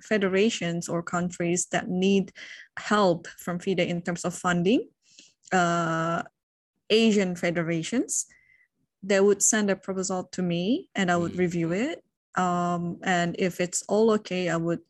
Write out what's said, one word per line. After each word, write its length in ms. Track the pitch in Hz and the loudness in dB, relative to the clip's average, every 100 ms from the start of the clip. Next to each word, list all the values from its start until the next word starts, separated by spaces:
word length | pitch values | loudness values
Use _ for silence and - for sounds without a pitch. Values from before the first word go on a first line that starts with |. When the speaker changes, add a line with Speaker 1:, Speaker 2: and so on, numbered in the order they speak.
Speaker 1:
federations 840 | - 214 190 190 220 - 170 170 - | -2 0 2 2 2 0 -4 -4 -4
or 140 | 165 | -6
countries 640 | 170 175 175 - 175 175 - | -4 -4 -4 -2 -2 -2 -2
that 160 | 170 - | -4 -2
need 420 | 180 190 196 190 - - - - - | 0 4 4 0 -8 -18 -18 -16 -10
help 480 | - 214 190 165 - - | 0 2 4 2 -4 -12
from 220 | - 175 | -8 -6
fide 220 | - 180 | -2 0
in 200 | 175 175 | 0 -2
terms 240 | 175 175 | -4 -4
of 80 | 180 | -6
funding, 540 | 175 180 175 175 269 - _ _ - - _ - | -4 0 2 4 2 0 _ _ -20 -20 _ -2
uh, 720 | 185 175 170 165 165 165 170 - _ _ _ _ _ - | 2 2 2 0 -2 -2 -4 -6 _ _ _ _ _ 0
Asian 460 | 220 226 208 185 | 4 4 4 0
federations, 920 | 175 175 170 165 165 170 247 415 - - _ _ _ _ _ _ _ | -2 -2 -2 -2 -2 -2 -4 -2 -4 -6 _ _ _ _ _ _ _
they 160 | 190 196 | 0 4
would 240 | 202 202 | 4 4
send 280 | - 220 202 | 4 2 2
a 40 | |
proposal 540 | 190 - 190 185 185 185 | 0 -4 -6 -4 -4 -6
to 100 | - | -4
me, 480 | 180 170 185 302 - | -2 0 0 -2 -2
and 160 | - 180 | -2 2
I 60 | 175 | 2
would 160 | 170 | 0
Speaker 2:
Mm. 60 | 175 | 0
Speaker 1:
review 340 | 180 175 165 | 0 0 -2
it. 320 | 180 277 349 _ _ _ - | 0 -2 -6 _ _ _ -2
Um, 640 | 180 175 175 175 170 - | 0 0 0 -2 -4 -4
and 320 | - 175 170 - | 0 0 0 -2
if 200 | 185 175 | -4 -2
it's 220 | 175 - - | -4 -4 0
all 240 | 208 226 214 | 2 4 2
okay, 280 | - 180 180 | -2 -4 -2
I 60 | 165 | 0
would 260 | 165 165 | 0 -4